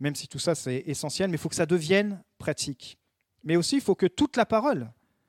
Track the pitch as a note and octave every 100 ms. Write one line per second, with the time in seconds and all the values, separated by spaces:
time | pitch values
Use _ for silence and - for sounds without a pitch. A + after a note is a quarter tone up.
0 | C#3+ - - C#3 F3 D#3 C3 B2+ D#3+ C#3
1 | D3 - F#3+ D#3+ D#3+ - D#3 F3 D#3 G3
2 | G#3 G3 - _ - - C#3+ - - -
3 | _ _ _ _ D#3 E3+ E3 C#4 - F#3
4 | F3+ - D4+ B3 G#3+ A3 C#4 F3+ A2+ -
5 | _ _